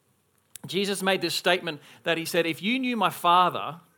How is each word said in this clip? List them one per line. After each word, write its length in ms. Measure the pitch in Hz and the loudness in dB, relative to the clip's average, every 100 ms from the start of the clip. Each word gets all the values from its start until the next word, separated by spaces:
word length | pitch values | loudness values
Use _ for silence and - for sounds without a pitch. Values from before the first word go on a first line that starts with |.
| _ _ _ _ _ - - | _ _ _ _ _ -18 -8
Jesus 380 | 180 202 185 | -4 -2 -2
made 180 | 190 190 | 0 0
this 140 | 170 - | 0 -2
statement 440 | 185 175 170 147 - - | 0 0 0 -10 -14 -8
that 160 | 175 165 | -2 -2
he 80 | 160 | 0
said, 220 | 180 165 | 0 0
"If 160 | 156 | -2
you 160 | 190 254 | -2 -2
knew 180 | 254 233 | -2 0
my 140 | 180 | 0
Father 680 | - 175 180 175 123 107 170 _ | 2 4 6 4 0 -8 -10 _